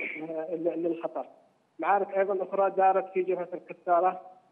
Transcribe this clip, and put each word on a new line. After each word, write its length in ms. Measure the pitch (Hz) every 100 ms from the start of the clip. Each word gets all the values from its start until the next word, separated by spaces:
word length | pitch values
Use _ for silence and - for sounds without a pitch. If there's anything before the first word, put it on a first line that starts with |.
| - 156 160
آه، 260 | 160 160 165
للخطر. 720 | 165 165 170 160 160 143 - - _ _ _ -
معارك 380 | 160 202 190 196
أيضا 260 | 196 190
أخرى 260 | 185 196 196
دارت 420 | 190 190 190 180
في 100 | 190
جبهة 260 | 180 175 175
الكسارة 680 | 170 - - 180 170 185 180 - - _